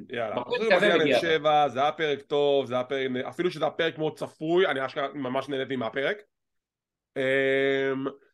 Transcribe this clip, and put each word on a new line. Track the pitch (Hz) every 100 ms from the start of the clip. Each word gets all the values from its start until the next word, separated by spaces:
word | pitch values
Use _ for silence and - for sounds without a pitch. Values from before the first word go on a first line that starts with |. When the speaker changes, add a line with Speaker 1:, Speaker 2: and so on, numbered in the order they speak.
| -
Speaker 1:
יאללה, | 120 110 98
Speaker 2:
בפרק | -
Speaker 1:
אני | 480
חושב | 226 180
Speaker 2:
הזה | 202
Speaker 1:
שמגיע | 170
להם |
Speaker 2:
מגיע | 147 117
להם. | 170 160
Speaker 1:
שבע, | 151 151 143
זה | 120
היה | 147
פרק | 151 151 139
טוב, | - 147 143 139 120
זה | 127
היה |
פרק, | 127 139 131 127 -
אפילו | - 175
שזה | 156 151
היה |
פרק | 151 165 156
מאוד | 156 151
צפוי, | 135 - 156 175 180
אני | 135 135
אשכרה | 151 139
ממש | 143 127 135 135
נהניתי | 135 131 127
מהפרק. | 110 135 147 208 - _ _ _ _ _ _ _ _ 139
אמ, | 131 135 135 135 135 135 135 135 139 - _